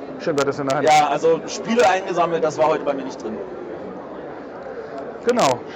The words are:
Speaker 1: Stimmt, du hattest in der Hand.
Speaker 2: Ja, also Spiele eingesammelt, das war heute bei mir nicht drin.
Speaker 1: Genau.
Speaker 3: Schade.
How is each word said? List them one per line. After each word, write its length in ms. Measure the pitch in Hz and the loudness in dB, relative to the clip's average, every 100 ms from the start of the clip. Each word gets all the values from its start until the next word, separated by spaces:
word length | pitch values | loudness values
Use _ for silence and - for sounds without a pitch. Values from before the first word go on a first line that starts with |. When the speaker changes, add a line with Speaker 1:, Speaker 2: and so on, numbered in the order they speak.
| - - | -10 -6
Speaker 1:
Stimmt, 200 | - 143 | -2 2
du 20 | |
hattest 180 | 139 135 | 0 0
in 80 | 139 | 0
der 100 | 143 | 2
Hand. 80 | 147 | 6
Speaker 2:
Ja, 200 | 151 147 | 6 6
also 300 | 147 160 160 - | 4 4 2 0
Spiele 420 | - - 233 208 | -8 0 4 6
eingesammelt, 540 | 190 190 170 170 160 | 4 0 0 2 2
das 140 | 156 139 | 0 2
war 100 | 156 | 2
heute 160 | 151 | 4
bei 100 | 139 | 0
mir 120 | 135 131 | -4 -6
nicht 180 | - | -8
drin. 140 | 110 - - - - - - - - - - - - - - - - - - - - | -8 -8 -8 -10 -10 -10 -10 -12 -12 -12 -12 -12 -14 -12 -12 -10 -10 -10 -10 -4 0
Speaker 1:
Genau. 160 | 240 | 2
Speaker 3:
Schade. 160 | 151 127 - | 2 2 -4